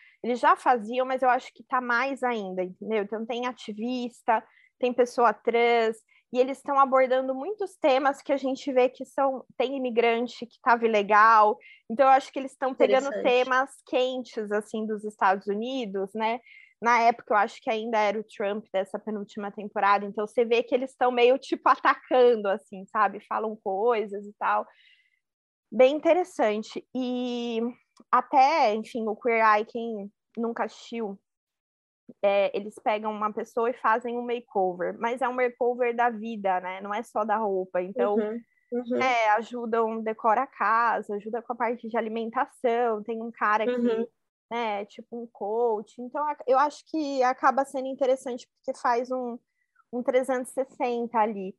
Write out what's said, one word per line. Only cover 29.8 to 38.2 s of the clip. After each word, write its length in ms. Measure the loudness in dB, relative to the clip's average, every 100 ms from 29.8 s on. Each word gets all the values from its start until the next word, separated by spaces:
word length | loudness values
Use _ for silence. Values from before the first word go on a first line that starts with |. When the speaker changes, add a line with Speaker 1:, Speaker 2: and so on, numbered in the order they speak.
| -8 -8 -12 -18 _ -6
Speaker 1:
nunca 280 | -6 -4
assistiu, 540 | -6 -8 -14 -8 -8 -10 _ _ _ _ _ _ _ _ -20 -2
é, 340 | 2 4 2 -2
eles 180 | -8 -6
pegam 300 | -2 -2 -2
uma 200 | -2 -4
pessoa 360 | -4 -6 -2 -2
e 40 |
fazem 420 | 0 0 0 -2 -6
um 60 |
makeover, 720 | -6 -6 -4 -2 -2 -2 -6 -4
mas 220 | -6 -2
é 80 | -4
um 60 |
makeover 600 | -2 -4 -2 -2 0 -2
da 160 | 0 -2
vida, 500 | -2 -8 -4 -2 -2
né? 200 | -4 -10
Não 120 | -8
é 80 | -8
só 220 | -6 -4
da 120 | -2 -2
roupa. 460 | 0 -2 -2 -4
Então, 340 | -4 -2 0
Speaker 2:
Uhum, 260 | 0